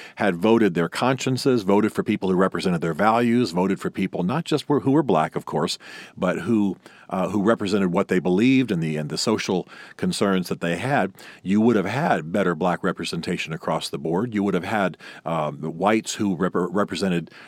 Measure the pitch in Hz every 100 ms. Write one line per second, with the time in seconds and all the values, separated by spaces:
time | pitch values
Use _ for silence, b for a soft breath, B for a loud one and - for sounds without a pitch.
0 | B - 107 85 107 113 104 80 170 -
1 | 127 135 131 123 139 123 95 101 104 -
2 | 98 104 95 92 95 - 95 85 82 78
3 | 104 117 120 117 120 85 95 92 - -
4 | 95 90 90 147 - 143 - 147 139 143
5 | 135 82 78 - - 80 87 - B B
6 | B - 92 85 87 113 101 87 B B
7 | - 92 90 101 98 117 98 101 95 90
8 | 98 92 90 90 123 131 120 90 80 76
9 | 76 78 - 107 - 92 - B B -
10 | 92 90 104 95 90 - 85 85 120 165
11 | 190 - B B 90 104 113 110 92 123
12 | 170 101 78 104 90 78 90 85 92 82
13 | 85 85 80 90 - 80 - 80 - 80
14 | 78 87 123 104 98 90 82 110 92 80
15 | B B 80 82 76 71 78 82 98 113
16 | - - 104 82 92 87 87 92 - 87
17 | 95 85 82 B